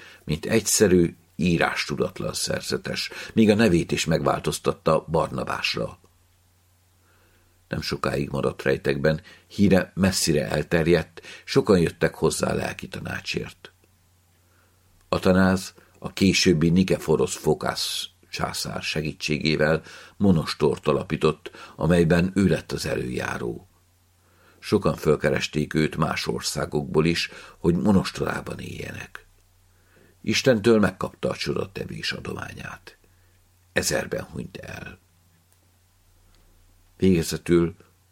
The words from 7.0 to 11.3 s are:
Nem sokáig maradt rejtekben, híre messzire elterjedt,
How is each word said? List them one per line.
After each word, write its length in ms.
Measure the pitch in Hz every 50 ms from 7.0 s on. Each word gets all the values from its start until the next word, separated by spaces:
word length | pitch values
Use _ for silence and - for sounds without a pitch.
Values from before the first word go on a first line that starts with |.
| _ _ _ _ _ _ _ _ _ _ _ _ _ _
Nem 120 | - 78
sokáig 500 | - - 78 - - - 64 69 71 67
maradt 320 | 67 69 64 64 - -
rejtekben, 580 | - - 67 65 - 69 69 71 69 78 76 78 - - - - _
híre 460 | _ - - 101 92 95 90 87 - _
messzire 540 | 82 98 95 92 - - 87 76 71 60 -
elterjedt, 720 | - 76 73 - 85 82 78 82 87 80 80 - _ - - -